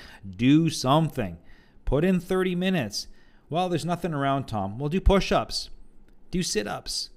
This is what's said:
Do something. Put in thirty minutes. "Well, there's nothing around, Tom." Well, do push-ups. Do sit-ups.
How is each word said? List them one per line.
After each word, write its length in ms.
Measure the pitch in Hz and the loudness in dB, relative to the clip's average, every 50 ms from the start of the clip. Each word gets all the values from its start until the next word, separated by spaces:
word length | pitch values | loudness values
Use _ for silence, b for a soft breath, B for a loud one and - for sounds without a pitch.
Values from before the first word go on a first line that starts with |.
| B B B B B 98 92 | B B B B B -14 -4
Do 340 | 92 117 131 143 156 165 160 | 2 4 6 6 6 6 2
something. 680 | - - - 127 139 160 165 147 - 131 113 92 85 82 b b b b b b b b - | 0 0 2 2 4 4 2 0 -2 -4 -6 -6 -8 -12 b b b b b b b b -2
Put 200 | - 127 139 160 | 0 2 2 2
in 160 | 185 190 175 | 2 2 0
thirty 340 | - - 190 185 185 185 180 | 0 0 0 0 0 0 0
minutes. 540 | 175 180 190 190 175 120 101 - - - b b b b b b b b _ | 0 0 0 0 0 0 -2 -4 -8 -10 b b b b b b b b _
"Well, 180 | 143 165 185 185 | -2 -2 0 0
there's 160 | 175 156 139 | 0 -2 0
nothing 300 | 170 175 170 - 180 156 | -2 -2 -2 -2 -4 -2
around, 300 | 143 139 139 135 139 127 | 0 0 0 0 0 -2
Tom." 340 | - 110 107 95 98 101 117 | -2 -4 -2 -2 -4 -4 -4
Well, 100 | 143 151 | -4 -2
do 120 | 151 190 | -2 2
push-ups. 680 | 156 175 196 196 - - 208 143 110 - - - - - - - - - - - - - - - - - | 4 6 6 6 4 2 0 0 0 -2 -6 -8 -8 -8 -14 -16 -18 -20 -20 -20 -20 -20 -20 -20 -12 -6
Do 120 | - 180 | -4 -2
sit-ups. 680 | 175 - - 208 208 196 180 139 - - - - - - - | -2 -2 -2 -4 -4 -4 -6 -8 -8 -8 -6 -6 -8 -8 -12